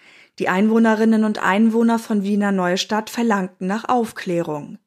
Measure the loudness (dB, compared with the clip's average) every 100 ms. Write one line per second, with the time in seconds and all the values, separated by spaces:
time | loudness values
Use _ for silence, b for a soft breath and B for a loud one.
0 | b b b -6 -2 2 2 4 4 4
1 | 2 2 0 -2 0 2 2 4 2 2
2 | 0 -2 0 0 0 0 0 -2 -2 -4
3 | -4 -4 -2 -2 -4 -6 -6 -6 -2 -2
4 | -2 -6 -4 -4 -4 -8 -10 -20